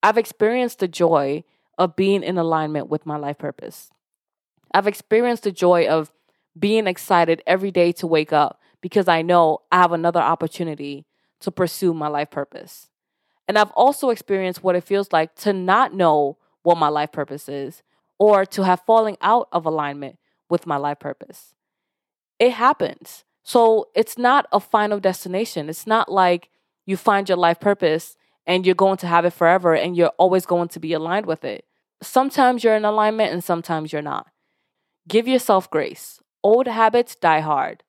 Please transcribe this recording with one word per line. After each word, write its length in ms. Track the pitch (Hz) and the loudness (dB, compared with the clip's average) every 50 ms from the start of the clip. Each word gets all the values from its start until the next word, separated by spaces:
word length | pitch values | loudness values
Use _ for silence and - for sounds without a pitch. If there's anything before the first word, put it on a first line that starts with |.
| - | 2
I've 160 | 202 220 233 | 2 2 2
experienced 580 | 226 - - _ 208 214 233 247 247 240 - _ | -2 -2 -4 _ -2 0 0 0 -2 -4 -4 _
the 100 | 190 180 | -6 -6
joy 560 | 165 - 175 165 165 147 139 139 143 156 170 _ _ _ _ _ _ - | -2 0 0 2 2 2 0 0 -4 -8 -10 _ _ _ _ _ _ -2
of 160 | - 165 160 | -2 -2 0
being 260 | - 190 196 196 202 | 0 0 2 2 0
in 160 | - 151 185 180 | -2 -2 -4 -2
alignment 500 | 165 165 160 160 156 151 151 147 - - | -2 0 0 -2 -2 -4 -4 -6 -4 -4
with 200 | 151 151 _ 156 | -6 -6 _ -8
my 100 | 151 151 | -8 -8
life 220 | 147 143 147 _ | -6 -8 -8 _
purpose. 500 | - 143 - - - - - - - _ _ _ _ _ _ _ _ _ _ _ _ _ _ _ _ _ | -10 -10 -10 -10 -16 -18 -18 -20 -20 _ _ _ _ _ _ _ _ _ _ _ _ _ _ _ _ _
I've 160 | - 190 196 208 | -2 0 0 0
experienced 560 | 202 - - _ 220 220 240 247 240 220 - | -4 -4 -6 _ 0 0 2 0 -2 -4 -4
the 80 | 208 | -8
joy 360 | 185 - 185 180 180 170 165 - | -6 0 2 2 4 4 2 0
of 260 | 151 160 156 - _ _ _ _ _ _ _ _ _ 165 | 0 -2 -2 -6 _ _ _ _ _ _ _ _ _ -4
being 280 | 165 202 214 220 220 | -2 0 0 0 0
excited 560 | 190 180 180 - - 196 175 170 165 165 160 - - | -2 -4 -6 -4 0 2 2 4 2 0 -2 0 -2
every 240 | 175 190 190 202 | -2 0 0 -2
day 200 | 180 180 175 175 175 | 0 0 0 0 0
to 120 | - - | -4 -4
wake 260 | 170 165 156 156 - | 0 0 0 0 0
up 300 | - 147 147 - - _ _ _ _ _ | 0 0 0 0 -4 _ _ _ _ _
because 280 | - 185 - 208 185 185 | -14 -2 0 0 2 2
I 160 | 170 165 165 | 2 0 2
know 380 | 170 180 175 170 156 156 - _ _ | 2 4 4 4 4 2 -2 _ _
I 60 | - 185 | 2 4
have 140 | 180 175 | 4 2
another 280 | 170 165 165 170 170 175 | 2 0 -2 0 0 0
opportunity 880 | 139 120 165 - - 160 - - 175 165 151 143 143 143 143 139 156 _ _ _ _ _ _ _ | 0 0 0 -2 -4 -8 -6 -8 -8 -8 -8 -10 -12 -12 -12 -14 -18 _ _ _ _ _ _ _
to 120 | - - | -12 -10
pursue 420 | 175 - 185 165 - - 196 180 165 | -4 -4 -4 -4 -4 -2 -2 -2 -2
my 140 | 160 151 151 | -2 -6 -4
life 220 | 147 143 151 - | -4 -4 -6 -6
purpose. 600 | - 151 143 _ - - - - - - - _ _ _ _ _ _ _ _ _ _ _ _ - | -6 -10 -10 _ -12 -20 -20 -20 -20 -20 -20 _ _ _ _ _ _ _ _ _ _ _ _ -2
And 100 | 202 214 | 2 2
I've 140 | 208 202 | 0 2
also 400 | - - 226 262 285 - - 262 | 2 2 2 2 2 0 -2 -4
experienced 520 | 233 220 - - 202 190 190 185 180 - - | -4 -4 -4 -4 -4 -4 -2 -4 -6 -4 -2
what 120 | 190 180 | 0 0
it 80 | 180 170 | 0 -2
feels 280 | - 196 196 202 - | -2 -2 -2 -2 0
like 240 | - 160 160 165 _ - | 0 -2 -2 -2 _ -6
to 140 | - 208 | -4 -4
not 420 | 196 190 185 180 190 226 262 - - | -2 -2 0 0 2 2 2 0 0
know 440 | 196 180 165 151 151 143 139 - _ _ _ _ _ | 0 2 4 4 2 0 -2 -4 _ _ _ _ _
what 160 | _ 170 175 170 | _ 0 2 2
my 100 | 156 147 | 2 -2
life 240 | 151 151 147 151 | 0 -2 -4 -4
purpose 380 | - - 147 135 165 151 - - | -6 -8 -8 -8 -10 -14 -12 -12
is 340 | 143 143 139 135 165 - _ _ _ _ _ _ _ _ | -10 -10 -10 -10 -14 -18 _ _ _ _ _ _ _ _
or 280 | 208 214 208 196 196 | 4 4 4 4 2
to 180 | 196 - - 190 | 0 -2 -2 2
have 180 | 185 180 180 | 2 0 0
fallen 360 | _ - 220 226 220 214 196 - | _ 2 2 2 2 0 -4 -4
out 300 | - 185 220 240 - _ | 0 2 2 2 0 _
of 140 | - 175 160 | -4 -4 -2
alignment 540 | 160 156 156 147 143 143 143 143 135 - _ _ _ _ _ _ _ | -2 -4 -4 -4 -6 -8 -10 -14 -14 -16 _ _ _ _ _ _ _
with 160 | 170 170 - | -4 -2 -2
my 120 | 170 151 139 | -2 -4 -2
life 220 | 143 147 147 _ | -2 -4 -6 _
purpose. 540 | - 147 139 _ - _ - - - _ _ _ _ _ _ _ _ _ _ _ _ _ _ _ _ _ _ _ | -8 -12 -12 _ -14 _ -20 -20 -20 _ _ _ _ _ _ _ _ _ _ _ _ _ _ _ _ _ _ _
It 120 | 226 247 | 0 0
happens. 760 | 247 226 233 254 302 _ 175 - - _ - - - - _ _ _ _ _ | 2 2 0 0 2 _ -4 -6 -6 _ -20 -20 -20 -20 _ _ _ _ _
So 460 | - - 247 233 226 226 220 - _ _ | 0 2 4 4 6 4 2 0 _ _
it's 240 | - 220 - - - | -2 -2 -2 -4 -2
not 300 | 240 247 254 285 - - - | 0 2 2 2 0 0 -2
a 80 | 202 | -4
final 400 | - _ - 214 208 208 214 208 | -2 _ 0 0 0 0 -2 -2
destination. 680 | 196 190 185 - - 185 180 190 226 - - 170 147 151 | -2 -2 -2 -2 -8 -8 -6 -6 -6 -6 -6 -8 -8 -8
It's 180 | 165 - - | -10 -12 -4
not 240 | 214 220 226 - - | -2 0 0 0 0
like 400 | 185 196 185 180 180 175 - _ _ _ _ _ _ _ _ | 0 2 2 2 2 0 -4 _ _ _ _ _ _ _ _
you 100 | - 196 | -6 -6
find 320 | 180 - - 208 196 196 190 | -2 0 0 2 2 0 -2
your 100 | 190 175 | -2 2
life 220 | 180 170 170 - | 2 0 0 2
purpose 560 | - 208 202 - - 160 156 165 - - - _ _ _ _ _ _ | 0 -2 0 2 0 0 0 0 -4 -10 -20 _ _ _ _ _ _
and 200 | - 180 185 185 | -2 -2 0 2
you're 80 | 190 185 | 0 2
going 240 | 175 196 196 190 185 | 2 2 2 0 -2
to 100 | - 175 | -4 0
have 180 | 170 170 170 | 0 2 2
it 80 | 175 175 | 0 0
forever 400 | - 175 165 175 190 180 175 160 | 2 2 4 4 4 4 2 2
and 220 | 151 - 175 180 170 | 2 0 -2 0 0
you're 160 | 170 160 - - | 0 0 2 2
always 280 | 175 185 180 190 180 | 2 2 2 0 0
going 240 | - 180 175 175 170 | 0 -2 -2 -2 -4
to 100 | - 170 | -8 -12
be 140 | 165 165 170 | -8 -6 -6
aligned 320 | 156 160 165 175 202 220 | -6 -4 -4 -4 -4 -4
with 180 | 180 160 160 - | -4 -8 -6 -6
it. 220 | 131 104 - - _ _ _ _ _ _ _ | -12 -12 -12 -14 _ _ _ _ _ _ _
Sometimes 600 | - - - 254 262 277 - - 269 247 254 240 220 | -20 -2 0 0 0 0 0 2 2 2 2 2 2
you're 120 | 226 220 | 2 2
in 100 | 214 214 | 2 0
alignment 480 | 208 214 214 214 214 220 220 220 - 135 | 0 0 2 0 0 0 0 -2 -2 -2
and 100 | 175 170 | -6 -4
sometimes 480 | - 175 170 165 - 170 160 156 156 | -4 -4 -4 -4 -6 -6 -6 -6 -6
you're 100 | - 151 | -8 -8
not. 260 | 147 147 143 - - _ _ _ _ _ _ _ _ _ _ _ _ _ _ _ _ - | -8 -6 -10 -10 -10 _ _ _ _ _ _ _ _ _ _ _ _ _ _ _ _ 0
Give 180 | - 220 226 247 | 0 0 2 4
yourself 420 | 254 247 - - 214 190 175 - | 0 0 4 4 2 2 2 -2
grace. 520 | - 151 147 - - - - - - _ _ _ _ _ | -6 -6 -6 -6 -10 -16 -20 -20 -20 _ _ _ _ _
Old 260 | - 196 220 240 262 247 | 2 4 4 4 2 0
habits 480 | 220 220 226 220 214 240 247 - - | 0 2 2 2 4 2 0 0 -6
die 260 | _ - 170 160 156 | _ 2 2 2 2
hard. 420 | 156 156 151 139 131 - - _ _ | 0 0 -2 -2 -2 -4 -8 _ _